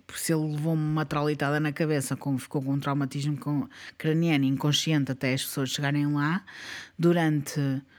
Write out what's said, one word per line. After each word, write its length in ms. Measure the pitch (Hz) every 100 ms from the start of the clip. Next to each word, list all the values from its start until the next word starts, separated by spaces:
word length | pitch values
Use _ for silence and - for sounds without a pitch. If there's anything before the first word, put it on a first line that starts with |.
| -
por 120 | -
se 160 | -
ele 180 | 160 156
levou 200 | 147 160
uma 320 | 160 151 156 151
traulitada 540 | 147 151 147 143 151
na 100 | 151
cabeça, 440 | 143 156 147 - 135
como 200 | 143 127
ficou 240 | - 151
com 120 | 135
um 60 | 143
traumatismo 580 | 143 143 135 143 143 143
com-, 320 | 147 147 - - - -
craniano, 460 | 156 160 170 143
inconsciente, 680 | 135 135 147 139 160 151 131
até 200 | 127 131
as 100 | 131
pessoas 260 | - 147 131
chegarem 420 | - 143 147 147
lá, 300 | 147 147 185 - - - - - -
durante, 840 | 170 175 156 151 139 151 139 135 -